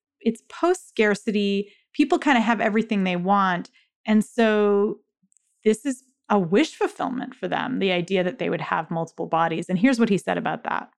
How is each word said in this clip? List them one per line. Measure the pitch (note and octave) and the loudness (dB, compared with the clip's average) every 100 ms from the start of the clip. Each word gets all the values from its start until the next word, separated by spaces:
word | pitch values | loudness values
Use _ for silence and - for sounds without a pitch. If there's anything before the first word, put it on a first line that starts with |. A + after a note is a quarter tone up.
| _ _ | _ _
it's | A#3 A3+ _ | -4 -4 _
post-scarcity. | - E4+ F#4 - - G#3+ G3+ - G#3 G3+ G3 G3+ _ _ | -2 0 0 -4 0 2 2 -2 -2 0 -2 -4 _ _
People | - D4 F4 | -2 0 2
kind | D4+ B3 | 2 2
of | |
have | A3 A#3 | 2 0
everything | A3 G#3+ A3+ G#3 | 2 0 0 0
they | F#3 F3 | 0 0
want. | F3+ G3+ F#3 F3 - _ _ _ - | 0 2 2 -2 -8 _ _ _ 0
And | G#3+ | 2
so | - - A3 G#3+ G#3 G3+ G#3 - _ _ _ _ _ _ G#3+ | 2 2 2 4 4 2 0 -4 _ _ _ _ _ _ 0
this | A3 | 0
is | C#4+ B3+ _ _ - | -4 -8 _ _ -2
a | G#3 | 0
wish | E3 G#3 D#4 - | 2 2 0 -2
fulfillment | G#4 - - - - | -4 -4 -8 -8 -10
for | - F#3 | -10 -6
them, | - - F#3+ | -4 -4 -2
the | G3 | -2
idea | F3 F3 F#3+ | -2 -2 -2
that | F3 - | -2 -4
they | F3 | -4
would | D#3+ | -4
have | D3+ F3 D#3+ | -4 -4 -4
multiple | E3 E3 - E3+ | -6 -6 -8 -2
bodies. | E3 E3 E3 F3 | 0 0 -2 -4
And | F#3 | 2
here's | B3+ A#3 | 2 2
what | A3 | 2
he | F#3 | 0
said | - F3 | 0 -4
about | E3 D#3+ | -4 -6
that. | - - - | -4 -6 -8